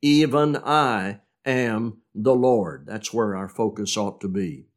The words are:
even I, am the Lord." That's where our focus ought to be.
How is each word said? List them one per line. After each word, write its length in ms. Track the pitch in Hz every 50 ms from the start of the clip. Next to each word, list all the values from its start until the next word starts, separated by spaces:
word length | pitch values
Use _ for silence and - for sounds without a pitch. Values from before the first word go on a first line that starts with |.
even 540 | - 147 147 147 156 147 123 147 147 147 147
I, 640 | 131 - - 147 151 147 131 117 104 95 98 101 101 _ _ _ _ _
am 580 | 135 131 127 127 117 113 110 117 117 110 - _ _ _
the 220 | - 107 127 131
Lord." 500 | 127 123 127 127 113 98 85 73 65 67
That's 260 | 76 101 110 - -
where 240 | - 113 113 104 98
our 140 | 95 98 95
focus 480 | - - 113 110 107 - 104 92 - 110
ought 240 | 104 101 101 -
to 80 | - 98
be. 380 | 92 98 95 85 76 67 - _ _